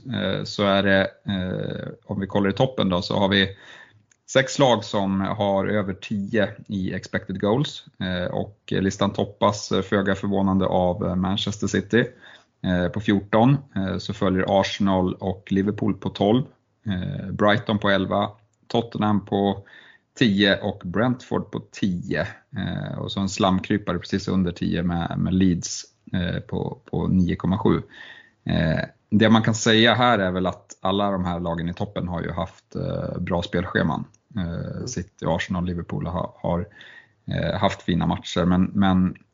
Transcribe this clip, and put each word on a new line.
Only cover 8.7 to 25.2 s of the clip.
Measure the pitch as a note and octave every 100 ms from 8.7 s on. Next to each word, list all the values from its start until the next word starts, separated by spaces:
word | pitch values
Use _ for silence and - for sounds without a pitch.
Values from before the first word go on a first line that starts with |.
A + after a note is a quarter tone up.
| F#2+ F#2+ - G2+
toppas, | - G2 - G#2 G#2+ -
eh, | G#2
föga | F#2+ G#2 G2 F#2+
förvånande | G2+ G2 G2 F#2+ F#2
av, | F#2 F2+ F#2 F#2+
eh, | F2+
Manchester | F#2 G2+ - - G2+
City, | F#2+ - A2+ - - - - _ _
eh, | F#2 F2+ F2
på | F#2
fjorton, | G#2+ G2+ G2 A2 B2 C#3+ - G2+
eh, | F#2+ F#2+
så | -
följer | G2+ G2 F#2 F#2 G2
Arsenal | F#2+ - G2 F#2+ F#2
och | - G2 F#2 -
Liverpool | G2 G2+ G#2 A2
på | F#2+ F#2+
tolv, | - G2+ B2 D#3 _ _ _ G#2+
eh, | F#2 F#2 G2 G2
Brighton | F#2+ G#2 G#2 A2 G#2
på | G#2
elva, | G2 F#2 G2 G#2 - _ _ -
Tottenham | A#2 A#2 A2+ G#2 G2+ G2
på | G2+ G2+ F#2+ - - - _ _ -
tio | B2 G2 G2+ F#2+
och | G#2 F#2 F#2
Brentford | F2+ B2 B2 - F#2+ F2
på | A2 -
tio, | - G2+ F2+ - D2+ G#2 - _ -
eh, | F#2+ F#2+ G2 -
och | G#2
så | G2+
en | G2
slamkrypare | - G2 F#2+ - G#2 - F2
precis | - G2 G2
under | F#2+ F2+
tio | F2 F2 F2
med, | F2+ E2+ E2+
med | F#2